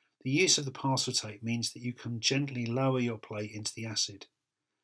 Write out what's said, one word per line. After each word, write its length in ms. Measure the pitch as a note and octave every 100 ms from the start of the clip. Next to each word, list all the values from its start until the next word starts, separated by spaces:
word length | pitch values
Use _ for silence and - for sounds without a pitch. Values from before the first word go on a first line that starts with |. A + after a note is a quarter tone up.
| _ _
The 60 | C3
use 280 | C#3+ F3+ -
of 60 |
the 80 | C#3
parcel 400 | - C3+ C3 -
tape 320 | - A2 G#2
means 300 | A2+ A#2 A2
that 80 | A#2+
you 100 | A#2+
can 300 | A#2+ A#2 A#2+
gently 440 | - C3+ C#3+ B2+ A#2
lower 360 | A#2+ C3+ C3
your 160 | A#2+ A2
plate 340 | - G#2+ G#2+
into 220 | G#2 G#2+ -
the 100 | A2+
acid. 420 | G#2+ - G2 - _ _ _ _ _